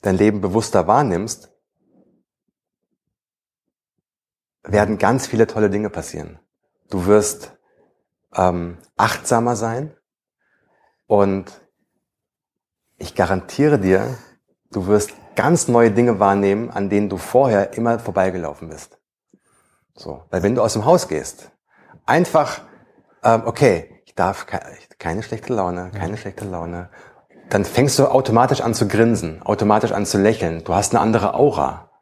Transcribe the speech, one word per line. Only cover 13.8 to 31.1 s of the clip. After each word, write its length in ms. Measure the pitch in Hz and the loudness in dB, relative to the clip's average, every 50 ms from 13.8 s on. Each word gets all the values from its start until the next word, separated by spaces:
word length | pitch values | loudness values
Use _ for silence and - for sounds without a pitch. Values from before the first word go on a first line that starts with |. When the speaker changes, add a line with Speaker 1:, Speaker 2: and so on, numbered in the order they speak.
| 98 95 92 95 104 120 131 120 - _ _ _ _ _ _ _ _ _ - | 4 4 2 2 2 -2 -8 -10 -14 _ _ _ _ _ _ _ _ _ -8
Speaker 1:
du 140 | 104 92 | -8 -2
wirst 240 | 190 104 104 104 - - - - - - | 2 2 2 2 0 -10 -18 -20 -16 -6
ganz 320 | - - 143 170 170 - - | -2 0 2 2 2 2 2
neue 220 | 123 117 120 117 | 4 4 4 4
Dinge 280 | 104 98 120 123 113 95 | 4 2 2 2 2 2
wahrnehmen, 500 | 104 98 98 101 101 98 98 104 117 117 | 2 2 2 2 2 2 0 0 -2 -6
an 180 | - 107 101 98 | -6 -6 -4 0
denen 200 | 104 104 104 101 | 0 0 0 0
du 80 | 95 92 | -4 -8
vorher 560 | - - - 123 139 131 110 98 98 95 - | -10 0 2 2 4 4 2 2 0 0 -4
immer 240 | - 117 117 117 113 | -4 -2 -2 -2 -2
vorbeigelaufen 680 | 117 - 90 98 92 95 87 92 85 78 73 - - 82 | -4 -6 -2 -2 -2 -2 -2 -6 -8 -10 -10 -12 -16 -16
bist. 300 | 76 76 - _ _ _ _ _ _ _ _ _ _ _ _ _ _ _ _ _ _ _ _ _ _ | -16 -18 -20 _ _ _ _ _ _ _ _ _ _ _ _ _ _ _ _ _ _ _ _ _ _
So, 280 | _ - 82 73 - - _ | _ -16 -16 -16 -16 -14 _
weil 120 | - 92 85 | -6 0 0
wenn 120 | 101 120 | 0 2
du 80 | 127 110 | 2 0
aus 100 | 113 - | 0 0
dem 120 | 113 104 | -2 2
Haus 240 | 131 175 180 - - | 4 4 2 2 -2
gehst, 420 | - 76 64 - - - - - _ _ _ _ _ _ _ _ - - _ | -6 -8 -8 -8 -16 -18 -20 -20 _ _ _ _ _ _ _ _ -20 -16 _
einfach, 540 | - 123 160 180 - - 160 147 127 - - - - - _ _ _ _ _ _ _ _ _ - | 0 2 2 2 2 2 0 0 0 -4 -12 -14 -20 -20 _ _ _ _ _ _ _ _ _ 2
ähm, 200 | 120 113 113 110 | 2 2 2 0
okay, 560 | 113 - - 147 127 98 82 - - - _ _ | -4 -2 2 4 4 4 2 -2 -10 -20 _ _
ich 80 | _ _ | _ _
darf 320 | - 90 92 98 - - | -2 -2 -2 -2 -6 -10
ke-, 140 | - - 98 - - - - - _ _ _ | -10 -10 -10 -10 -10 -20 -20 -20 _ _ _
keine 240 | - 82 82 98 110 | -8 -8 -8 -8 -8
schlechte 300 | - - 113 - - 127 | -8 -10 -12 -8 -6 -4
Laune, 380 | 110 95 90 90 90 90 92 92 | -2 -2 -4 -4 -6 -10 -12 -10
keine 200 | 104 92 92 101 | -8 -8 -8 -8
Speaker 2:
Ja. 40 | |
Speaker 1:
schlechte 280 | 107 - 101 92 - - | -8 -10 -14 -14 -12 -12
Laune, 440 | 101 92 87 82 85 87 87 90 - _ - - - _ _ _ _ _ - - - | -10 -10 -10 -10 -10 -10 -12 -12 -14 _ -20 -20 -20 _ _ _ _ _ -20 -14 -2
dann 140 | - 101 101 | -2 -2 0
fängst 340 | - - - 127 147 - - | 0 0 2 2 2 4 2
du 80 | 135 | 2
automatisch 560 | 131 - 131 131 - 107 113 123 131 139 - - | 4 4 2 0 2 4 4 4 4 2 0 -2
an 120 | 117 110 | -4 -2
zu 140 | - 117 101 | -2 -2 -2
grinsen, 540 | - 104 113 117 117 95 - 82 78 82 - | 2 2 4 4 2 0 -2 -6 -10 -10 -4
automatisch 500 | - 107 101 110 104 107 107 - 117 - | -4 -2 0 2 2 2 2 2 0 -2
an 140 | - 101 | -4 -4
zu 120 | 92 - 101 | -2 0 2
lächeln. 460 | 98 104 113 107 - 85 82 82 82 | 4 4 2 2 -2 -4 -4 -6 -6
Du 100 | - 85 | -2 -2
hast 180 | 95 104 - - | 0 0 0 0
eine 60 | 117 | 0
andere 340 | 76 110 | 2 2